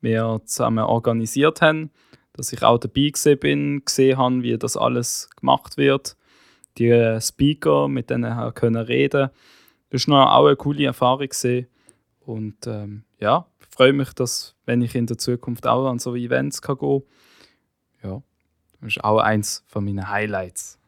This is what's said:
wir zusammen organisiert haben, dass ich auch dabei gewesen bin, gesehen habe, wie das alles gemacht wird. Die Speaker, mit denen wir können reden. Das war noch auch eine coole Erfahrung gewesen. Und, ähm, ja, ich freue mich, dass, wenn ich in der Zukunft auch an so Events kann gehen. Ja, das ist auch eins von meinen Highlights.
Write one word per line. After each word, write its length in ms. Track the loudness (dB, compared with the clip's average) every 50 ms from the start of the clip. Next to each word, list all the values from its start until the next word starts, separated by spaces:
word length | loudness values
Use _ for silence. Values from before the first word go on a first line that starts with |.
wir 400 | -4 -2 -2 0 0 -2 -4 -6 -6
zusammen 320 | -8 -4 -2 0 0 0 0 0
organisiert 760 | 0 0 0 0 0 -2 -2 -4 -4 0 2 2 2 4 4 2
haben, 280 | 2 2 2 -4 -10 -14 _ _ _ _ _ _ _ _
dass 200 | -12 -10 -10 -6
ich 100 | 0 4
auch 160 | 4 4 4
dabei 320 | 0 -2 -2 0 0 0
gewesen 280 | -2 0 2 2 2 4
bin, 460 | 2 0 0 0 -2 -2 -4 -4 -6
gesehen 340 | -4 0 2 2 4 4 2
habe, 240 | 2 0 0 0 -2
wie 140 | -2 -2 -2
das 180 | -4 -6 -4
alles 520 | -2 -2 0 0 -2 -4 -4 -6 -8 -10 -14 _
gemacht 400 | _ 0 0 0 0 -2 -6 -4
wird. 400 | 0 0 2 2 0 -4 -8 -16 _ _ _ _ _ _ _ _ _ _ _ _ -2
Die 400 | 2 4 4 4 4 2 0 -2
Speaker, 680 | -4 -6 -2 0 0 0 2 0 0 2 2 2 2 0
mit 200 | -2 -4 -4 -4
denen 280 | -4 -4 -4 -4 -6
wir 160 | -6 -6 -8 -4
können 240 | -2 0 0 0
reden. 540 | -2 -2 -2 0 0 0 2 2 0 0 -2 -4 _ _ _ _ _ _ _ _ _ _ _
Das 160 | -6 -4 0
war 180 | 4 6 6 6
noch 60 | 8 8
auch 140 | 6 6
eine 80 | 6 4
coole 280 | 2 0 -4 -2 -2 -2
Erfahrung 400 | -4 -2 0 2 2 2 0 -2 -6
gewesen. 380 | -6 -4 -2 -2 -2 -2 -4 -8 _ _ _ _ _ _ _ _ _ _
Und, 460 | _ -12 -10 -8 -8 -10 -12 _ -12 -10
ähm, 340 | -10 -10 -10 -12 -14 -16 -18 _ _ _
ja, 280 | 0 0 0 0 -2 -6 _ _
ich 60 | _
freue 260 | _ 2 4 4 6 6
mich, 200 | 2 -2 -4 -4
dass, 420 | -6 -6 -4 -4 -8 -10 -12 _ _ _
wenn 160 | -2 0 0
ich 140 | 0 0 -2
in 120 | -2 -2
der 120 | -2 -4 -4
Zukunft 480 | -4 -4 -4 -4 -6 -8 -10 -4 -2
auch 220 | 0 0 0 0 -2
an 100 | -4 -4
so 160 | -6 -8 -8
Events 480 | -8 -4 -2 -2 0 0 -2 -6 -8 -6
kann 160 | -6 -6 -4
gehen. 240 | -2 -2 -2 -2 -2 _ _ _ _ _ _ _ _ _ _ _ _ _ _ _ _ _ _ _ -12
Ja, 180 | -12 -12 -12 -14 _ _ _ _ _ _ _ _ _ _ _
das 100 | -10 -8 -6
ist 60 | -2 0
auch 140 | 2 2 4
eins 460 | 4 4 2 0 0 -2 -8 -10 -14
von 180 | _ _ -6 -4
meinen 240 | -4 -4 -6 -6 -4
Highlights. 720 | -4 -4 -4 -4 -4 -6 -8 -8 -12 -14 -16 -16 -20 _ _